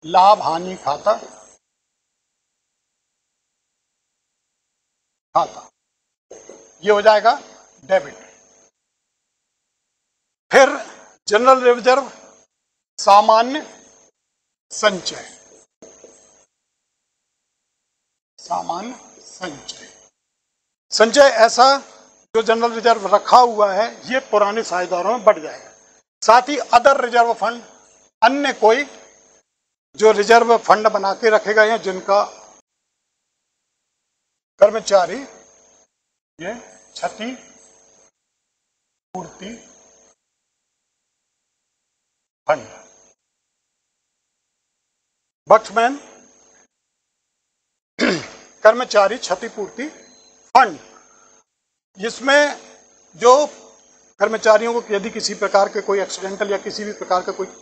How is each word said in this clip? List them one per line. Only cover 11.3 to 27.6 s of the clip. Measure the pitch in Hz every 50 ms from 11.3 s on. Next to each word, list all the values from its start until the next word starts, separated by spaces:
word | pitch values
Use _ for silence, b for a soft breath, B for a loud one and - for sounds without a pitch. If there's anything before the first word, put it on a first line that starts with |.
| 202 214 240 262 262 262 254
रिजर्व, | 247 240 247 202 247 254 269 262 - - - - - _ _ _ _ _ _ _ _ _ _ _ _ _ -
सामान्य | - 208 196 202 214 220 220 220 233 247 269 311 - - - - _ _ _ _ _ _ _ _ _ _ _ _ _ _ _ _ _ _
संचय, | - - - 214 196 180 156 - 156 - - - - - _ _ _ _ _ _ _ _ - - 98 _ _ - _ _ _ _ _ _ _ _ _ _ _ _ _ _ _ _ _ _ _ _ _ _ _ _ _ _ _ _ _ _ _ _ _ _ _ _ _ _ _ _ _ _ _ _ _ _
सामान्य | - - 170 175 170 - 165 175 202 240 254 - - - _ _ _
संचय, | - - - 190 175 143 135 - - - - 123 - _ _ _ _ _ _ _ _ _ _ _ _ _ _ _ _ _ _ _ _ -
संचय | - 208 233 220 294 285 277 240 220 220
ऐसा | 233 - - 254 269 277 277 - - - - _ _ _ _ _ _ _
जो | 226 220
जनरल | 202 240 226 226 233 226
रिजर्व | 226 196 240 226 214 196 185 196
रखा | 202 - - 180 240
हुआ | 254 240 226 208 214 196 190
है | 190 220 233 240 - - - 247
ये | 262 262 -
पुराने | - 208 208 202 208 226 220
साझेदारों | - 175 180 180 170 185 175 175 196 233
में | 247 196
बढ़ | 214 202 165
जाएगा। | 151 156 - - - - _ _ _ _ _ _ _ _ _ _ -
साथ | - 220 247 254 262
ही | 294 285 - - -
other | 240 226 277 277 277
reserve | 262 240 226 240 233 233 226 -
fund, | 190 220 240 240